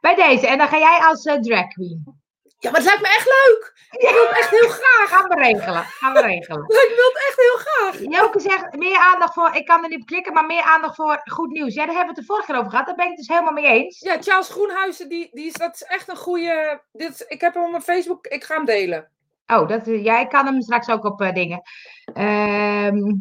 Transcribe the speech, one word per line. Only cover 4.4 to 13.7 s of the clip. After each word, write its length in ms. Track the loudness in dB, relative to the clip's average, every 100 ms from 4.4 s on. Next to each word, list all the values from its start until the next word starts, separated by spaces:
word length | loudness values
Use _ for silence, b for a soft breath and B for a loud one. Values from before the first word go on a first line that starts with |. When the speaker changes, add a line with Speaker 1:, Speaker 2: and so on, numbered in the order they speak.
| 2
Speaker 2:
heel 180 | 4 4
graag. 400 | 4 4 4 6
Speaker 1:
Gaan 200 | 2 2
we 60 |
regelen. 500 | 2 2 0 -2 -6
Gaan 280 | -6 -4 2
we 80 | 2
regelen. 420 | 2 -2 -8 -12 0
Speaker 2:
<laughs> 140 | 4 4
Ik 60 | 4
wil 120 | 2
het 120 | 2 -4
echt 80 | 2
heel 200 | 2 2
graag. 640 | -2 -2 -2 -6 -4 0
Speaker 1:
Joke 200 | 2 0
zegt, 360 | -2 -4 -4 -6
meer 220 | -2 2
aandacht 360 | 4 4 0
voor, 200 | 0 -2
ik 100 | -2 0
kan 160 | 0
er 60 | 0
niet 120 | -12
op 60 | -8
klikken, 260 | -8 -4
maar 140 | -2 -2
meer 160 | -2
aandacht 320 | 0 0 0
voor 260 | -6 -4 -4
goed 260 | -6 -8 -8
nieuws. 240 | -6 -8
Ja, 120 | -6 -6
daar 80 |
hebben 200 | -4 -6
we 60 | -8
het 80 | -8
de 40 |
vorige 140 | -8 -4
keer 100 | -6
over 140 | -4
gehad. 160 | -4 -4
Daar 80 |
ben 100 | -4
ik 60 | -6
het 80 | -6
dus 100 | -4
helemaal 240 | -2 -2
mee 140 | -2
eens. 320 | 2